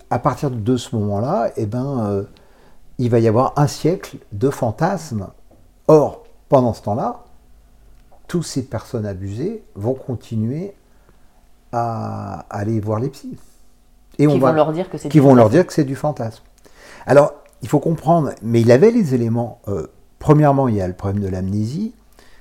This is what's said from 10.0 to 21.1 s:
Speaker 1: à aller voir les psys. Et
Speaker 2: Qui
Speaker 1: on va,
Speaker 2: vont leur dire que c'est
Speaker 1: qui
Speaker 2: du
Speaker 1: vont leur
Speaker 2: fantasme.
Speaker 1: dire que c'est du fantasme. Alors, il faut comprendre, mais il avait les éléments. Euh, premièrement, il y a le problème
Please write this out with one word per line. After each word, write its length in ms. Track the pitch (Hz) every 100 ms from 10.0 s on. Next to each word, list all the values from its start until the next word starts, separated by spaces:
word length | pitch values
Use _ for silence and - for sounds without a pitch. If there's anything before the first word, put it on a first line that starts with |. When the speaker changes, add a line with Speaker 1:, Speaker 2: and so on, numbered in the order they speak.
| - 120 - 113 110 147 - - _ _ _ _ - _ _ _ _
Speaker 1:
à 720 | 120 117 113 107 104 101 95 -
aller 300 | 104 104 113
voir 200 | 104 107
les 100 | 139
psys. 280 | - 254 - - _ - _ _ _ _ -
Et 100 | 147
Speaker 2:
Qui 0 |
Speaker 1:
on 100 | 139
va, 120 | 127
Speaker 2:
vont 60 | 156
leur 180 | 151
dire 160 | 156 185
que 80 | 147
c'est 120 | 147
Speaker 1:
qui 80 | 151
Speaker 2:
du 60 |
Speaker 1:
vont 100 | 139
leur 120 | 123 110
Speaker 2:
fantasme. 120 | 139
Speaker 1:
dire 100 | 180
que 60 |
c'est 100 | - 135
du 100 | 135
fantasme. 480 | 151 - 113 - _ _ - - - - -
Alors, 280 | 135 147 - - _
il 80 | 117
faut 100 | 147
comprendre, 520 | 160 165 147 170 131 -
mais 200 | 110 117
il 100 | 113
avait 200 | 123 208
les 240 | 233 165 127
éléments. 440 | 117 117 117 - -
Euh, 200 | 98 71 _ _ _
premièrement, 480 | - 151 151 139 135
il 80 | 104
y 60 |
a 60 | 90
le 60 |
problème 300 | 90 98